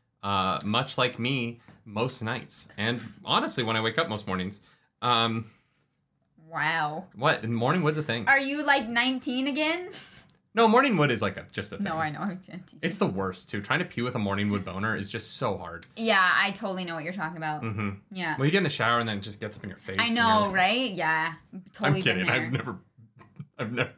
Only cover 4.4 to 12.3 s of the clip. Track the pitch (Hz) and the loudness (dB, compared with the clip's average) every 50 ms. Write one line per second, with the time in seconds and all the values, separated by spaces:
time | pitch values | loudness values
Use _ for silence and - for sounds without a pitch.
4.4 | 90 95 101 - - _ _ _ _ _ _ _ - 123 120 113 113 117 113 113 | -2 -4 -8 -10 -16 _ _ _ _ _ _ _ 0 2 4 4 4 2 0 -2
5.4 | 110 - - _ _ _ _ _ _ _ _ _ _ _ _ _ _ _ _ _ | -4 -6 -12 _ _ _ _ _ _ _ _ _ _ _ _ _ _ _ _ _
6.4 | 160 160 165 147 147 156 165 160 156 147 151 170 185 - - 107 127 156 147 - | -16 -8 -4 -2 0 0 2 2 0 0 -2 -4 -8 -10 -6 0 2 2 2 2
7.4 | - 113 117 113 117 135 165 185 151 147 156 - - - 113 120 107 - 277 277 | 0 -2 0 2 2 2 4 4 4 2 2 2 0 -2 -2 0 2 4 4 4
8.4 | 277 269 285 294 294 285 277 269 220 226 233 233 247 262 262 254 - 294 247 254 | 4 0 -2 0 2 2 2 2 2 0 0 0 2 2 0 -2 -4 -4 -4 -2
9.4 | 262 285 262 294 302 311 330 359 359 415 381 - - - - - - - _ _ | -2 -2 0 0 0 0 0 -2 -6 -10 -12 -16 -16 -18 -20 -20 -20 -20 _ _
10.4 | _ _ - 214 233 220 214 247 269 285 214 160 147 135 120 101 110 95 90 - | _ _ 2 4 6 8 8 8 6 6 6 6 6 4 4 2 0 0 -2 -4
11.4 | - - - 107 - - - - 202 185 160 160 160 151 151 - 185 208 | -10 -8 -8 -8 -6 -6 -6 -6 -4 -4 -2 -2 -2 -4 -4 -4 -6 -6